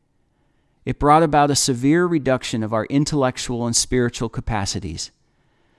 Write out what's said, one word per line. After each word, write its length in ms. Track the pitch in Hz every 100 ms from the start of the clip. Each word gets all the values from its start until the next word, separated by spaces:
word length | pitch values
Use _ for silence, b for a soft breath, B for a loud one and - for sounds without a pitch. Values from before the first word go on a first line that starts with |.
| _ _ _ _ _ _ _ _ -
It 140 | 123
brought 240 | 143 156
about 280 | 165 147 143
a 40 | 135
severe 520 | - 120 135 170 180
reduction 560 | 165 131 127 - 117
of 100 | 110
our 120 | 113 -
intellectual 800 | 143 147 147 127 - - 120 117
and 100 | 117
spiritual 540 | - 127 120 - 117
capacities. 840 | - - 110 98 - 78 82 - _ _ b b b b